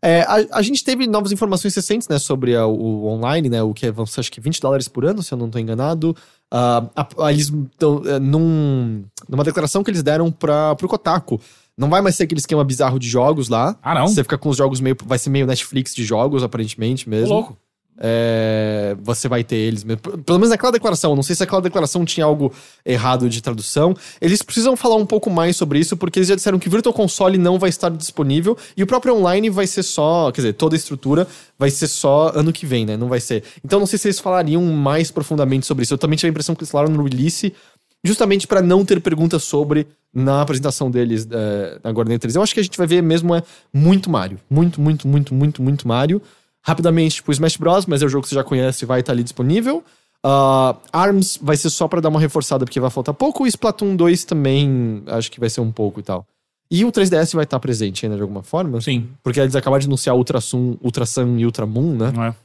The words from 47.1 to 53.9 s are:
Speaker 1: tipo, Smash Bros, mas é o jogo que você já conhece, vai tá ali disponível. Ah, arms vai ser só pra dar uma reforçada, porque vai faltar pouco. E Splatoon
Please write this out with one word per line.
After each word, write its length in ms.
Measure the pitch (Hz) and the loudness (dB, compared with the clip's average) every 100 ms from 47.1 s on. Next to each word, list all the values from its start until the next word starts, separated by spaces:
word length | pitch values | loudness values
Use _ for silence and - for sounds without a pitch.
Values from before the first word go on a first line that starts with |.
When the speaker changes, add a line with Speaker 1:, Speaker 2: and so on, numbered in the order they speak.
| - | 0
Speaker 1:
tipo, 160 | - | -2
Smash 260 | 139 160 - | 0 0 0
Bros, 300 | 165 185 185 | 2 2 2
mas 160 | 143 | 0
é 20 | 143 | 2
o 40 | |
jogo 120 | 139 | 0
que 80 | 131 | -2
você 60 | 139 | -4
já 80 | |
conhece, 420 | 135 131 127 127 117 | 0 0 0 -2 -2
vai 160 | 127 | -2
tá 100 | 123 | 0
ali 120 | 123 | -2
disponível. 600 | 120 - 127 185 240 320 - _ _ _ | -2 -2 0 2 0 -4 -8 _ _ _
Ah, 520 | 135 139 135 135 131 120 - | 2 4 4 4 2 0 -4
arms 460 | 160 196 196 185 - | 0 2 4 0 -2
vai 160 | 147 156 | 0 0
ser 140 | 165 | 0
só 160 | - 160 | -2 -2
pra 120 | 170 | 0
dar 100 | 160 | 0
uma 100 | 156 | 0
reforçada, 460 | 156 156 139 135 127 | 0 0 -2 -2 -2
porque 140 | - | -2
vai 120 | 127 | -2
faltar 240 | 135 127 143 | -4 -6 -2
pouco. 320 | 277 - 262 | -2 0 -2
E 20 | |
Splatoon 460 | - 226 208 202 | 0 -2 -2 -2